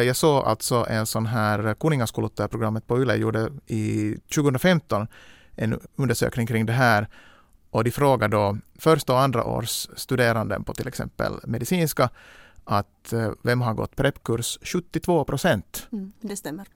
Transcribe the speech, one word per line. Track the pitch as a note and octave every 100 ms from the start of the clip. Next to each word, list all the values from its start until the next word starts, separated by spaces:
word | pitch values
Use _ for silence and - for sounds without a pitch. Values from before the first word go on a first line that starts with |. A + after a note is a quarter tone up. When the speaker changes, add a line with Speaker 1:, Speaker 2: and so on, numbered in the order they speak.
Speaker 1:
jag | B2 B2+
såg | D#3+ C#3 -
alltså | A2 - B2 -
en | A2+ A2
sån | A2+ A2
här, | A#2+ G#2+ G#2 A2
Kuningaskuluttajaprogrammet | G#2+ D#3 C#3 A2+ - A2 - G#2 A2+ G#2+ A2 -
på | A#2+
Yle | B2+ G#2+
gjorde | A2 A2 A2+ C#3 -
i | A2 G#2+ A2 G#2+ - -
tjugohundrafemton | D#3+ C#3+ B2+ F#3 E3+ - G#2 A2+ - - - - -
en | G#2+ - - -
undersökning | C3 A#2 A#2+ A#2+ A2+
kring | A2+ A2
det |
här. | B2 A#2+ G#2 G#2+ - - - _ _ _
Och | A2
de | A#2
frågade | - C#3+ B2 G#2+ G#2+
då | G2+ G2+ - -
första | D#3+ D#3 -
och | B2+
andra | C3+ A#2 A2
års | A#2+ A#2+ - - -
studeranden | - B2+ A#2 A2+ G2+ G2
på | -
till | - B2+
exempel | - - - - -
medicinska | B2+ A2+ A#2+ F3+ D#3 - B2+ - - - - - -
att, | G2+ - _ -
eh, | A2+ A2 -
vem | A#2 B2
har | A#2+
gått | A2 A2 -
preppkurs? | C3+ - - A#2 - -
Sjuttiotvå | - F3+ - D#3+ - E3 -
procent. | C#3+ F3+ G#2+ - - -
Speaker 2:
Mm, | G#3 F#3+ -
det | G3+ G3+
stämmer. | C#3+ E3 G3